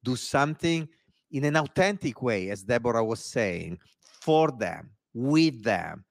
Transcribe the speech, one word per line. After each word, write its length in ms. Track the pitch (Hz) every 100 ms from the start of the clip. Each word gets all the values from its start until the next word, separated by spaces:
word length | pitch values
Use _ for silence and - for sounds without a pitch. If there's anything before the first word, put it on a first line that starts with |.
do 140 | - 123
something 720 | - 143 143 156 170 165 156 _ _ _ _
in 140 | 139
an 120 | 147 156
authentic 680 | 147 - 190 208 151 -
way, 260 | 127 104 92
as 140 | 101
Deborah 420 | 95 120 120 117
was 160 | 110 113
saying, 580 | - - 104 87 85 87 _ _
for 500 | _ _ - 156 160
them, 380 | 127 98 80 - _ _
with 500 | 113 131 156 160 123
them 440 | 107 95 82 80 -